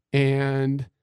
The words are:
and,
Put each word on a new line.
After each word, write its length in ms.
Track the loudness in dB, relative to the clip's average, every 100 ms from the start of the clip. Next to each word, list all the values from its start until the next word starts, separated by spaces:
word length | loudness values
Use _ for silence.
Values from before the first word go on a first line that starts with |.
| _
and, 720 | 0 2 0 -2 -2 -2 -4 -8 _